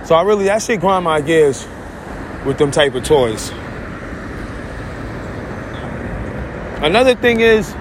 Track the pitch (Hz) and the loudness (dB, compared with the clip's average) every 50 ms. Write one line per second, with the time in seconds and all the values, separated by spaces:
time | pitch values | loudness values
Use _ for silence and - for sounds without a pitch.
0 | - - 165 160 175 202 214 208 196 196 202 220 214 - 240 190 165 190 196 185 | 4 4 4 4 6 4 4 4 4 2 2 2 2 0 -2 2 2 2 2 2
1 | 180 165 156 156 143 143 165 160 151 143 127 - - - - - - - - - | 2 2 2 2 2 4 6 6 6 6 4 0 -6 -12 -12 -12 -12 -12 -14 -14
2 | - - - - - - - - - 135 135 - 151 143 135 165 147 139 127 127 | -12 -12 -12 -10 -10 -10 -10 -6 -4 -4 0 2 2 2 4 2 2 2 2 -2
3 | 117 - 156 143 127 117 110 104 - - - - - - - - - - - - | 2 4 4 4 4 2 0 -4 -6 -10 -10 -10 -12 -12 -12 -12 -12 -12 -12 -12
4 | - - - - - - - - - - - - - - - - - - - - | -12 -12 -12 -10 -10 -12 -10 -10 -10 -10 -10 -12 -12 -12 -10 -10 -10 -10 -10 -10
5 | - - - - - - - - - - - - - - - - - 127 135 - | -10 -10 -10 -10 -10 -10 -10 -10 -10 -10 -10 -10 -10 -10 -10 -10 -10 -10 -10 -8
6 | - - - - - - - - - - - - - - - - 143 151 175 226 | -8 -8 -8 -8 -8 -8 -8 -8 -8 -8 -10 -10 -10 -10 -8 -2 0 2 4 6
7 | 262 269 247 - - 240 233 226 226 226 220 220 196 - 202 - | 6 6 4 4 4 2 4 6 6 6 6 6 4 0 -8 -10